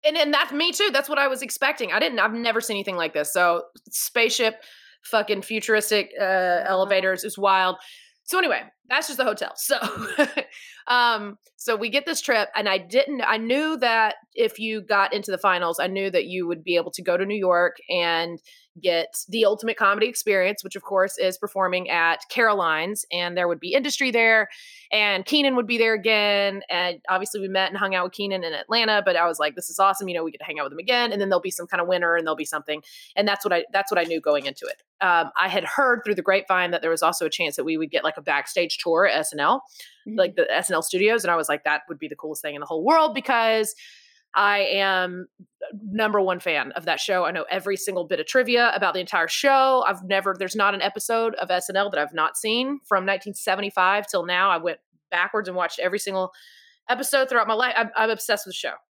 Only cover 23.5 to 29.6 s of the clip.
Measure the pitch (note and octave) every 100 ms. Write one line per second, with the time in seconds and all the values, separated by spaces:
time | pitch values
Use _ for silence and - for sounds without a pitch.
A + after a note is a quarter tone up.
23.5 | E3 F3 C4+ C#4 - C4 A#3 A3+ A3 G3+
24.5 | - - - - G#3+ G#3 F#3+ F#3+ D4 C#4
25.5 | B3+ A3 A#3 A3+ A3 A3 G#3+ G#3 G3+ G3+
26.5 | G3 - F3 F3+ E3 - F#3 G3+ G#3+ F#3+
27.5 | F#3+ F#3+ G3 G3+ F#3 F#3 - G3+ F#3+ E3
28.5 | D3+ - A3+ A3+ G#3+ G3 E3+ E3+ D#3+ D3+
29.5 | C#3